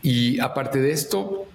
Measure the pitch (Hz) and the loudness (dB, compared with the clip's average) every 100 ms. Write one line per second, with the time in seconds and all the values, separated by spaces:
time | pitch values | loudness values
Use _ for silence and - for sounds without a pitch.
0 | - 123 120 123 127 - 135 139 135 156 | 2 2 2 2 0 -2 -2 2 2 0
1 | - 196 202 196 - | -2 -4 -2 -6 -8